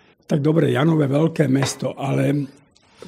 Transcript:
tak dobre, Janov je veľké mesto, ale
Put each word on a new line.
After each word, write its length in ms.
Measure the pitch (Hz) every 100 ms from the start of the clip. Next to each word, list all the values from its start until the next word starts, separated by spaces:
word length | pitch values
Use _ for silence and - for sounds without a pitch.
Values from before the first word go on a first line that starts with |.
| _ _ -
tak 160 | 160 143
dobre, 240 | 160 143
Janov 320 | 123 156 160
je 80 | 139
veľké 400 | 143 160 165 135
mesto, 480 | 135 135 - 131 -
ale 480 | 135 135 135 143 139 - _ _ _ -